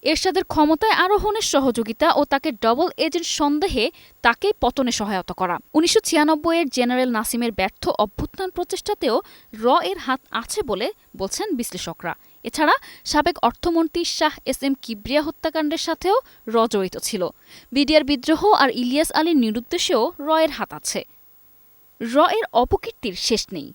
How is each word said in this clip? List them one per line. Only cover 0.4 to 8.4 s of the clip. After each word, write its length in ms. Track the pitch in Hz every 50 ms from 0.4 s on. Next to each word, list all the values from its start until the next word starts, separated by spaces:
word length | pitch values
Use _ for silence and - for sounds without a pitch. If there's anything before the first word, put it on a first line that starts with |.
| 392 _
ক্ষমতায় 440 | - 320 302 302 320 302 - 440 415 - 339
আরোহণের 420 | 370 415 403 330 415 415 440 403 - -
সহযোগিতা 540 | 285 262 262 233 240 226 226 226 _ 302 330 - -
ও 20 | 285
তাকে 240 | - - 277 - 320 254 202
ডাবল 260 | - 226 233 254 339 359 - -
এজেন্ট 300 | 285 320 - 349 339 - - -
সন্দেহে 460 | 320 294 294 302 330 381 - 262 208 285 - - - - _ _ -
তাকে 240 | 240 233 - - 392 427 _
পতনে 300 | - 247 - - 262 247
সহায়তা 420 | 226 - 214 196 214 185 175 - 180
করা, 220 | - 185 180 175 151 - _ _
উনিশশো 280 | 311 320 339 - 440 - -
ছিয়ানব্বই 480 | - 320 302 302 320 302 311 330 330 339
এর 80 | 339 269 -
জেনারেল 340 | 254 247 240 247 254 254 254 240 220
নাসিমের 340 | 226 - - 233 240 233 214 -
ব্যর্থ 240 | 185 190 - _ - 349 - - 214
অভ্যুত্থান 460 | 208 _ - - - - -